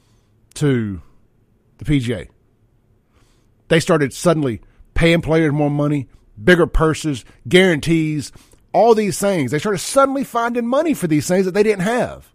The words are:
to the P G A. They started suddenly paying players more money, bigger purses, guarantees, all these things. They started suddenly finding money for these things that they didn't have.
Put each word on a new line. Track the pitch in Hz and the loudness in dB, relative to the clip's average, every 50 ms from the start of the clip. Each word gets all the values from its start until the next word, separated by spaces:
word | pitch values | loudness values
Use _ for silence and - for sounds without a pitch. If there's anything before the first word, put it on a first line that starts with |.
| _ _ _ _ _ _ _ _ _ _ - | _ _ _ _ _ _ _ _ _ _ -8
to | - 147 143 131 120 110 104 95 85 - - _ _ _ _ _ _ _ _ _ _ _ _ _ - | -2 -2 0 0 0 -2 -4 -8 -10 -14 -20 _ _ _ _ _ _ _ _ _ _ _ _ _ -12
the | - | -4
P | - 147 139 | -2 -2 -2
G | 120 120 | -2 -4
A. | 117 90 67 - _ _ _ _ _ _ _ _ _ _ _ _ _ _ _ _ _ _ _ _ _ _ _ _ _ _ _ - | -6 -8 -10 -16 _ _ _ _ _ _ _ _ _ _ _ _ _ _ _ _ _ _ _ _ _ _ _ _ _ _ _ 0
They | 165 165 | 0 0
started | - - 175 156 143 123 | 2 2 2 2 0 -2
suddenly | - - - 175 165 160 143 127 107 87 - - _ _ - _ - | -4 -2 0 0 0 2 0 -4 -6 -8 -12 -20 _ _ -18 _ -2
paying | - 170 165 170 170 | 0 2 2 2 2
players | - 139 160 165 165 151 | 0 0 0 0 2 0
more | 143 151 147 147 | 0 0 0 0
money, | 147 143 143 147 147 143 123 - _ - _ _ _ 110 104 | 0 -2 -2 -2 -2 -4 -6 -10 _ -20 _ _ _ -4 2
bigger | 180 180 170 165 | 4 4 4 4
purses, | - - - 160 160 147 - - 156 139 110 - - - _ - 120 | 2 2 0 2 2 0 -2 -4 -6 -6 -6 -10 -18 -20 _ -6 2
guarantees, | 170 180 190 185 165 143 - 160 170 165 156 156 151 147 127 - - - - _ - _ _ _ - | 4 4 4 4 2 0 0 0 0 0 0 -2 -4 -6 -8 -10 -14 -20 -20 _ -20 _ _ _ 2
all | 170 208 233 220 | 4 6 6 4
these | 220 214 196 147 - | 4 2 -2 -4 -2
things. | 202 202 196 165 135 113 | -2 -2 0 0 -2 -2
They | 143 151 | -2 -4
started | - 214 202 170 | -2 -4 -4 -4
suddenly | - - - 269 269 277 269 277 | -6 -2 2 2 2 2 0 -4
finding | 240 - - 233 233 240 233 247 233 | -6 -4 -4 -4 -4 -2 -4 -4 -4
money | 233 262 285 330 330 | -2 -2 0 0 -2
for | 240 - 180 | -2 -2 -2
these | 160 156 151 - | -2 0 -2 0
things | - 180 196 190 | 0 0 0 0
that | 185 | 0
they | 170 208 | 0 0
didn't | 208 220 208 190 | 0 0 0 -2
have. | 170 220 240 240 170 87 67 - - _ | -2 -2 -2 -2 -2 -4 -6 -14 -20 _